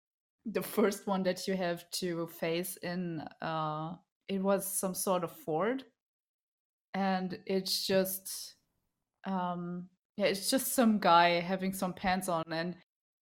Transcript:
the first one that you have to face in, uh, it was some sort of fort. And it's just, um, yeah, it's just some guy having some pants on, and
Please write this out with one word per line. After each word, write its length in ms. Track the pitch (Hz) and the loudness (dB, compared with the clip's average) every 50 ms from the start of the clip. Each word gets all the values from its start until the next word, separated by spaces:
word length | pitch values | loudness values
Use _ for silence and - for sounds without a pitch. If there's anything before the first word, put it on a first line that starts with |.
| _ _ _ _ _ _ _ _ - | _ _ _ _ _ _ _ _ -8
the 180 | 233 190 185 | -4 -4 -4
first 440 | 180 - - - - 196 208 - - | -4 -2 2 4 4 4 2 0 -2
one 160 | - 196 190 | -2 0 2
that 240 | 185 180 185 180 - - | 2 0 0 0 -2 -2
you 60 | 190 | -2
have 320 | 185 185 170 175 170 - - | 0 0 -2 -2 -4 -6 -8
to 340 | - - 190 180 170 165 170 | -6 -4 -2 -2 -2 -2 -4
face 500 | 165 165 - - 165 165 170 180 185 - - | -6 -6 -4 -2 -2 0 0 -2 -4 -6 -8
in, 420 | - 175 175 185 180 175 165 156 - - - - | -6 -6 -4 -4 -4 -4 -4 -6 -8 -10 -10 -8
uh, 560 | - 160 160 160 156 156 151 151 156 160 - - _ _ _ _ _ - | -6 -4 -2 -2 -2 -2 -2 -4 -4 -6 -8 -12 _ _ _ _ _ -4
it 140 | 196 196 | -2 0
was 240 | 190 196 196 190 185 | 2 2 2 2 0
some 280 | - - - - 190 180 | -2 -4 -2 -2 -2 -4
sort 280 | - - 208 185 180 170 | -2 0 0 0 0 0
of 60 | 160 | -4
fort. 520 | - - - - 156 156 185 220 262 269 - - _ _ _ _ _ _ _ _ _ _ _ _ _ _ _ _ _ _ _ _ - | -8 -8 -4 -2 0 0 2 0 0 -2 -6 -12 _ _ _ _ _ _ _ _ _ _ _ _ _ _ _ _ _ _ _ _ -4
And 440 | 190 196 190 190 185 185 180 - - - | -2 0 0 0 0 -2 -4 -6 -6 -4
it's 400 | - 190 190 190 190 - - - | -2 -2 -2 0 0 -2 -2 0
just, 680 | - 190 190 190 190 190 - - - - - - - - _ _ _ _ _ _ _ _ _ _ _ _ _ - | 2 2 2 2 2 -2 -6 -8 -10 -10 -10 -12 -14 -16 _ _ _ _ _ _ _ _ _ _ _ _ _ -6
um, 640 | 196 190 185 180 180 180 175 175 175 175 180 180 - _ _ _ _ _ - | -4 -2 -2 -2 -2 -4 -4 -6 -6 -8 -8 -10 -12 _ _ _ _ _ 0
yeah, 80 | 202 | 0
it's 240 | 165 190 196 - - | 2 2 0 0 0
just 240 | 269 262 262 - - | 0 2 0 0 2
some 240 | - 247 226 214 202 | 4 6 6 6 6
guy 420 | - 185 170 170 175 175 175 170 | 6 8 8 8 8 6 4 2
having 320 | 170 175 190 185 190 190 | 0 0 -2 -2 -2 -2
some 220 | 190 - 196 180 175 | -2 -2 -4 -4 -4
pants 340 | - - 190 185 190 190 - | -2 0 0 0 0 0 0
on, 140 | 170 165 160 165 | -2 -2 -2 -2
and 240 | 165 160 170 180 175 - _ _ _ _ _ _ _ _ | -4 -4 -4 -4 -6 -8 _ _ _ _ _ _ _ _